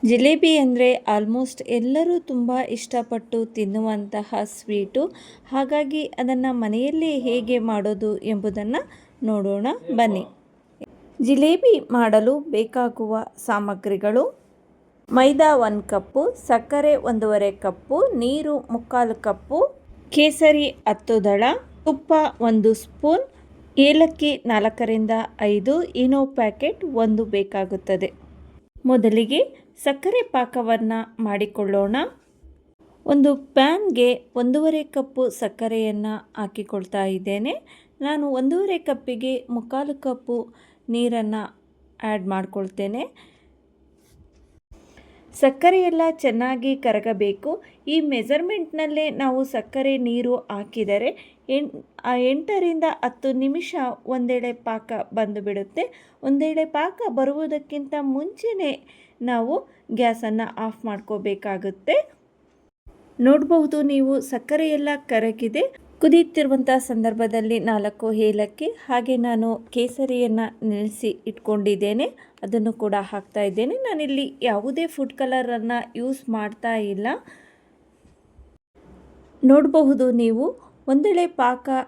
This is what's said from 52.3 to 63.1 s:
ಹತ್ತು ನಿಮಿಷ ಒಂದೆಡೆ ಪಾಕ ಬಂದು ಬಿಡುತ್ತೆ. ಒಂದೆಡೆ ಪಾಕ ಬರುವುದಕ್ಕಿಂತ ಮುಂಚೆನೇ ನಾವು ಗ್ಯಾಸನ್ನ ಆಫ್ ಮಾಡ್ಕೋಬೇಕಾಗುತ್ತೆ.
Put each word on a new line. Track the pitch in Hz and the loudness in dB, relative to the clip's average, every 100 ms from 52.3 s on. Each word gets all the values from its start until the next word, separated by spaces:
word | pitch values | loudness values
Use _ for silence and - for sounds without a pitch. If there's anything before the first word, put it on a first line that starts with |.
| 277 320 403 349 330 320 | 0 -2 0 0 0 -2
ಹತ್ತು | - 247 254 269 | -2 -6 -4 -4
ನಿಮಿಷ | 262 269 311 - 349 254 - - | 0 -2 -2 -6 -6 -6 -8 -6
ಒಂದೆಡೆ | 262 247 247 247 | -4 -2 -2 -4
ಪಾಕ | 240 - 220 220 220 - | -8 -8 -8 -8 -8 -6
ಬಂದು | 208 214 208 | -4 -4 -4
ಬಿಡುತ್ತೆ. | 202 202 196 311 466 - _ _ | -6 -6 -6 -6 -6 -8 _ _
ಒಂದೆಡೆ | 269 277 311 311 320 | -2 0 0 0 -2
ಪಾಕ | 294 330 370 440 | -2 -4 -4 -4
ಬರುವುದಕ್ಕಿಂತ | 247 269 285 311 302 294 294 277 294 | 0 -2 -2 -4 -6 -6 -10 -6 -4
ಮುಂಚೆನೇ | 277 262 320 427 453 392 311 - _ - _ _ | -2 -4 -6 -6 -6 -4 -4 -6 _ -20 _ _
ನಾವು | 240 240 226 320 - _ - | -4 -2 -2 -4 -6 _ -10
ಗ್ಯಾಸನ್ನ | 220 240 226 233 220 226 226 | 0 0 0 -4 -4 -4 -8
ಆಫ್ | 220 220 226 | -10 -8 -10
ಮಾಡ್ಕೋಬೇಕಾಗುತ್ತೆ. | 202 208 214 196 196 214 190 196 190 - 440 622 _ _ _ _ _ _ _ - _ _ | -10 -8 -6 -4 -6 -6 -6 -8 -8 0 0 -2 _ _ _ _ _ _ _ -20 _ _